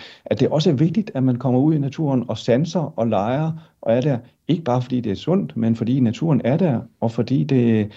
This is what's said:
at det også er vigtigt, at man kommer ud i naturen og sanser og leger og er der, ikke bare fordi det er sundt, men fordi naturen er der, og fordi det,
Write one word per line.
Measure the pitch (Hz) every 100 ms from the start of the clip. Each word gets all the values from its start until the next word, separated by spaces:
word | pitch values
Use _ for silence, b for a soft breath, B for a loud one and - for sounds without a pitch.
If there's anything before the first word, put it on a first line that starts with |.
| B B
at | - 107
det | 127
også | 147 175
er |
vigtigt, | 131 160 220 -
at | 135
man | 127 120
kommer | 131 127
ud | 151
i | 156
naturen | 135 - 151 131 120
og | 117
sanser | - 120 165 185 139 -
og | 117
leger | 104 104 135 160 160 B _
og | 113
er | 120
der, | 147 120 b b -
ikke | 170
bare | 117 127
fordi | 123 127
det | 110
er | 95
sundt, | - 190 147 117
men | 113 113
fordi | 110 135
naturen | 120 117 165 147
er | - -
der, | 180 151 - _
og | 113
fordi | 117 113 135
det, | 147 135 120 110 104